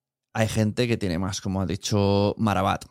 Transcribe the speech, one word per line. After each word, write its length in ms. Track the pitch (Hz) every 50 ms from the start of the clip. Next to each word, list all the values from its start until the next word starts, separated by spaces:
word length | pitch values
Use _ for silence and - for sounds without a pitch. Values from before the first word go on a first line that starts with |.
| _ _ _ _ _ _ -
Hay 160 | 113 110 104
gente 380 | - 113 107 107 90 - 123
que 100 | 117 113
tiene 220 | 98 104 92 82 87
más, 200 | 95 92 92 -
como 220 | - 98 95 95
ha 40 | 95
dicho 720 | 90 92 - - - 107 101 101 98 101 101 101 101 -
Marabat. 480 | - 113 107 98 92 95 98 95 - - -